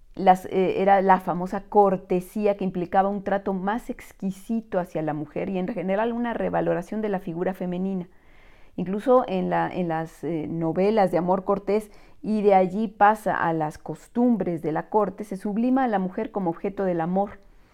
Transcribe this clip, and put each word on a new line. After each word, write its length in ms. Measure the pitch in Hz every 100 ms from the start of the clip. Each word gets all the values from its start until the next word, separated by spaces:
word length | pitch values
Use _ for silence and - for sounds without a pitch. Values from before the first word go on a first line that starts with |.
| - -
Las, 300 | 190 185 -
eh, 360 | 190 180 -
era 180 | 190 196
la 200 | 190 185
famosa 420 | 190 180 185 202
cortesía 960 | - 208 196 190 190 180 185 214 208 202
que 80 |
implicaba 440 | 185 180 170 190 196
un 140 | 202
trato 300 | 196 196 196
más 380 | 190 190 233 -
exquisito 880 | 240 - - 196 190 - 226 220 190
hacia 220 | 175 160
la 120 | 156
mujer 340 | 147 151 175 180
y 100 | 190
en 100 | 180
general 440 | 208 185 196 233
una 220 | 233 240
revaloración 680 | 220 180 170 170 170 175 214
de 80 | 214
la 120 | 190
figura 340 | 185 165 185
femenina. 540 | 190 180 175 190 190 170 - - - - - - -
Incluso 480 | 175 202 269 254 -
en 220 | 190 180
la, 200 | 170 165
en 140 | - 175
las, 380 | 160 160 -
eh, 220 | - 165 -
novelas 640 | 165 165 160 196 220 185
de 60 | 165
amor 260 | 175 190
cortés, 480 | 185 196 196 208 214 - - -
y 160 | 185 214
de 140 | 202
allí 340 | 190 185 190 226
pasa 480 | - 202 214 190 -
a 160 | 165
las 240 | 165 151 -
costumbres 840 | - 156 - 233 247 226 180 165
de 100 | 160
la 160 | 160 -
corte, 360 | 214 202 -
se 120 | 214 190
sublima 480 | 208 202 247 262
a 40 | 254
la 100 | 202
mujer 320 | 185 185 220
como 180 | 208 175
objeto 380 | 170 202 196 190
del 160 | 175
amor. 360 | 165 190 202 - - - -